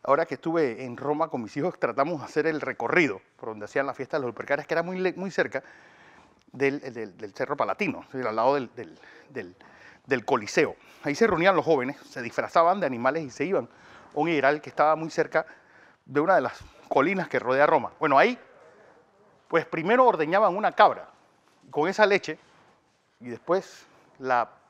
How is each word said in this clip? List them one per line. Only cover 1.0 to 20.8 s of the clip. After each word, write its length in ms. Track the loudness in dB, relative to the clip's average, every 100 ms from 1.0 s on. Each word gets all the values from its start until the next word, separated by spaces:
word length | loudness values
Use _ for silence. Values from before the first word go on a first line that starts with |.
| -4 -2 -2
con 160 | -4
mis 120 | -8 -6
hijos, 200 | -6 -4
tratamos 420 | -4 -2 -2 -4
de 60 | -4
hacer 220 | -2 -2
el 140 | -4
recorrido 600 | -8 -6 0 2 2 -2 _ _
por 140 | -14
donde 160 | -12 -6
hacían 200 | -6 -6
la 80 |
fiesta 240 | -8 -8 -6
de 40 |
los 80 | -6
Lupercales, 360 | -8 -4 -4 -2
que 80 |
era 80 | -4
muy 160 | -4 -4
le-, 160 | -4
muy 160 | -4 -8
cerca 320 | -4 -4 -6 -12 -20 -20 _ -20 -20 _ _ _
del, 260 | -2 -2 -2 -10
del, 240 | -12 -14 -14
del 160 | -18
Cerro 240 | -10 -8 -4
Palatino, 440 | -4 -2 -4 -6
es 100 | -10
decir, 120 | -8 -6
al 100 | 0
lado 180 | 0 0
del, 180 | -4 -14
del, 220 | -18 -20 -20 -20 -16
del, 260 | -14 -14 -20 -20 -20 -20 -20 -4
del 200 | -2 0
Coliseo. 520 | -2 0 0 0 -4 -20 -10
Ahí 120 | -8 0
se 120 | 2
reunían 260 | 4 2
los 120 | 2 2
jóvenes, 320 | 0 0 -8 -16
se 120 | -12
disfrazaban 580 | -8 -6 0 2 4 2
de 60 | -4
animales 380 | -2 -2 -2
y 60 | -8
se 140 | -6
iban 220 | -2 -2 -4
a 540 | -18 -20 -20 -10 -4
un 100 | 0
higueral 320 | 4 4 4
que 80 | -6
estaba 260 | 0 2 2
muy 140 | -2
cerca 360 | -4 0 -2 -4 -16 _ _ _ _ -4
de 160 | 0
una 140 | 4 2
de 60 |
las 160 | 2 -8 -20 -20 -2
colinas 400 | 2 2 0 -2
que 100 | -4
rodea 280 | 0 4 4
Roma. 260 | 4 0 -4
Bueno, 180 | 4 6
ahí, 220 | 4 2 -14 -20 -20 -20 -20 _ _ _ _ _ _
pues 160 | 0 0
primero 420 | -4 2 6 6
ordeñaban 480 | 4 2 4 4 2
una 160 | -2
cabra 380 | 6